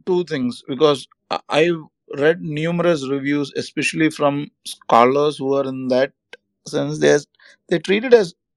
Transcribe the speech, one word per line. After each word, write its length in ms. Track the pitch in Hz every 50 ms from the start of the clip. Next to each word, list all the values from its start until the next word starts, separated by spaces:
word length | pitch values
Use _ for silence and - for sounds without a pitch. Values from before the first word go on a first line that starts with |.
| _
two 180 | - 180 180 180
things, 380 | 147 156 139 127 123 117 - - -
because 400 | 139 127 156 151 143 127 123 - _ _ _ _
I, 80 | - - - -
I've 320 | - 147 160 175 170 160 156 - _ _ _ _ - 143
read 240 | 139 156 170 185 175
numerous 640 | 165 151 151 156 165 170 175 170 175 175 147 135 131
reviews, 420 | 139 139 135 139 143 147 143 139 -
especially 560 | - 123 - - 156 143 - - 160 160 156
from 400 | 151 - 147 143 143 143 147 - - _ _
scholars 720 | - - - _ - - 113 120 123 135 143 147 151 143 -
who 180 | 135 135 135
are 100 | 139 139
in 220 | 131 131 131 131 127
that 240 | 127 127 135 139 - _ _ _ - - _ _ _ _ _ -
sense. 320 | - 147 143 143 151 151
They, 180 | 147 147 147 147 147 - _ _ _ - - _ _ -
they 100 | 180 165
treat 240 | - - 190 208 220
it 100 | 269 240
as 220 | 233 202 165 - _ _ _ _